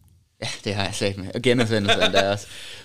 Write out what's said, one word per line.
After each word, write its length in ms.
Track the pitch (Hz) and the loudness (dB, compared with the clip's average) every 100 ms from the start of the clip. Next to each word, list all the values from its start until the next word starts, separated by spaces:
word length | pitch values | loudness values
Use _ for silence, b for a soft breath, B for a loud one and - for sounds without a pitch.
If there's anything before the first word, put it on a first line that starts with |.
| _ _ _ _ | _ _ _ _
Ja, 60 | 110 - | -10 -6
det 100 | 110 | -4
har 100 | 101 | -2
jeg 100 | 95 | -4
sagt 240 | 98 104 98 | -2 -2 -2
med. 160 | 92 | -6
Og 80 | 120 | 0
genudsendelse 600 | 123 123 113 113 101 - | 2 4 4 2 2 2
endda 260 | 208 - 98 | 4 4 2
også. 140 | 101 - B B B | 0 -4 B B B